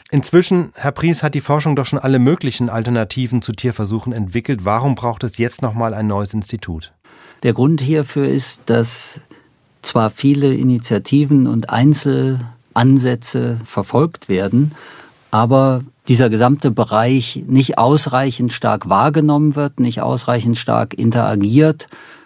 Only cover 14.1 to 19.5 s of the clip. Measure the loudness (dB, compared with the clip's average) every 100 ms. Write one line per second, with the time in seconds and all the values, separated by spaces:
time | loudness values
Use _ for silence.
14.1 | -4 -4 -2 0 2 0 -2 -20 -20 -20
15.1 | _ -4 0 4 4 4 0 -6 _ 0
16.1 | 4 4 4 2 2 0 0 0 2 2
17.1 | 0 -2 -8 2 2 4 2 4 4 2
18.1 | 0 -2 -2 -4 -2 -2 -2 0 2 4
19.1 | 2 2 4 2